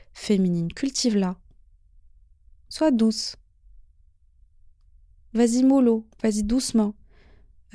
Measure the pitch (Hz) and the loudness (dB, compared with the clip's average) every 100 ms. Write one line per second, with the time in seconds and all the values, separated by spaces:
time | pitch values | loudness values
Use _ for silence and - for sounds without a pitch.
0 | - - - 202 185 170 170 - 269 - | -20 -12 -2 0 2 0 -4 -6 -8 -4
1 | 247 208 190 180 - - _ _ _ - | -2 0 -2 -6 -16 -20 _ _ _ -20
2 | - - _ _ - - - - 311 247 | -20 -20 _ _ -20 -20 -16 -2 0 2
3 | 220 220 - - _ _ - - - _ | 0 -2 -8 -14 _ _ -20 -20 -20 _
4 | _ _ _ _ _ _ - _ _ _ | _ _ _ _ _ _ -20 _ _ _
5 | _ _ - 220 233 240 262 269 247 226 | _ _ -8 0 0 4 4 4 4 0
6 | 220 - 226 208 208 240 - 226 208 208 | -4 -6 -4 -2 -2 -2 0 0 0 -4
7 | - - - - - - - | -18 -20 -20 -20 -20 -20 -12